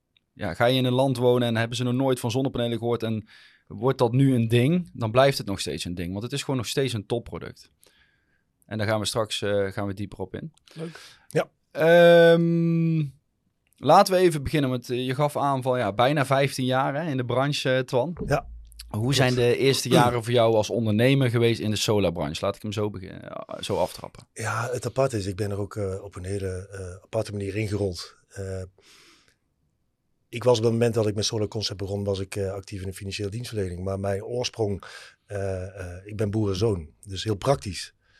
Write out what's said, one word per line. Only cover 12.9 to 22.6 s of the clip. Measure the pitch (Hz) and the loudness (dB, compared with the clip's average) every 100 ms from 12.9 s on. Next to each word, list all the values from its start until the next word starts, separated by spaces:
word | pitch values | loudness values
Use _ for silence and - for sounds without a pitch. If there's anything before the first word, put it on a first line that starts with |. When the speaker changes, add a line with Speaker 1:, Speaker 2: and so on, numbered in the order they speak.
| 160 143 - _ _ _ _ _ _ | 0 -2 -8 _ _ _ _ _ _
Speaker 1:
laten | 131 175 202 | 6 6 6
we | 185 | 4
even | 180 151 | 4 2
beginnen | 127 156 131 | -2 0 0
met, | 127 120 | -2 -4
eh, | 123 127 | -4 -2
je | |
gaf | 127 147 - | 0 -2 0
aan | 143 135 | 0 0
van, | 127 123 | 0 0
ja, | 107 | 0
bijna | 104 123 151 127 | 4 4 4 2
vijftien | 135 139 135 | 2 2 0
jaar, | 127 127 143 139 | -2 0 0 -2
hè, | 170 | -4
in | 131 | -4
de | |
branche, | 120 123 139 143 139 | -2 0 0 0 0
eh, | 131 | 0
Twan. | 127 127 143 170 139 | 0 0 0 -4 -2
Speaker 2:
Ja. | 143 - - - - - | -2 -4 -14 -18 -20 -10
Speaker 1:
Hoe | 104 | -4
Speaker 2:
Klopt. | 120 139 | 0 2
Speaker 1:
zijn | 127 | 2
de | 123 120 113 | 4 2 4
eerste | 131 131 123 | 2 2 4
jaren | 123 123 120 | 4 4 2
voor | 113 | 0
jou | 120 113 | 4 4
als | 110 104 | 4 2
ondernemer | 101 113 107 123 139 127 | 0 0 4 4 4 2
geweest | 117 117 113 | 4 2 2
in | 101 | -2
de | 104 | -2
solarbranche? | - 107 92 87 73 82 | 0 2 2 0 -4 -4
Laat | 98 | -4
ik | - | -4